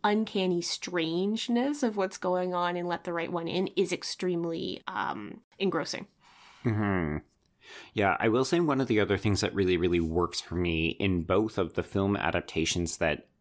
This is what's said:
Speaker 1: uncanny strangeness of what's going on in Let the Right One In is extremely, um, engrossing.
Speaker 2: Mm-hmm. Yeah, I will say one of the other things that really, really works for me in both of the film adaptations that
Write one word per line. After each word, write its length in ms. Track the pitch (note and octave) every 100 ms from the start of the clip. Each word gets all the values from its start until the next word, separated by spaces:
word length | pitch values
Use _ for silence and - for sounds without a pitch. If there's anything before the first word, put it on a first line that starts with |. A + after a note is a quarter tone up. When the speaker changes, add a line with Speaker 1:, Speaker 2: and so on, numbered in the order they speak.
Speaker 1:
uncanny 580 | G#3 G#3+ A3 G3+ F#3 F3
strangeness 1200 | E3+ - - F3 D#3+ E3+ G3+ A3+ - A#3 C4+ D4
of 140 | A#3+ G#3
what's 200 | F#3+ -
going 360 | F#3 F#3 F3+
on 240 | F3+ F3 F3
in 80 | F3
Let 160 | E3+
the 100 | F3+
Right 180 | E3+ E3+
One 160 | F3 E3
In 200 | F3+ G3 -
is 160 | F3
extremely, 880 | F3+ - - F3+ E3+ E3+ E3 F#3+ - -
um, 540 | - - - - - _ -
engrossing. 480 | F#3+ E3 - - - _ - - - - A#2
Speaker 2:
Mm-hmm. 520 | G#2+ G#2 F#2 D#2 D2+ - _ _ _ - - -
Yeah, 220 | A2 G2 -
I 100 | A2+
will 160 | A#2+ C3+
say 140 | F3
one 220 | D#3+ C3+
of 60 | B2+
the 120 | G#2+
other 180 | G2 F#2+
things 240 | G#2+ F#2+
that 120 | G2+ G2
really, 220 | F#2 F2
really 220 | F2 F2
works 400 | E2 E2 F2 -
for 140 | - E2+
me 340 | F2 D#2+ E2 -
in 240 | G2 F2+
both 340 | E2 F#2+ A2 -
of 160 | E2+
the 100 | -
film 320 | - G2 G2 G2+
adaptations 840 | E2 F2 - E2 E2 F2 E2 -
that 300 | E2 D2 - _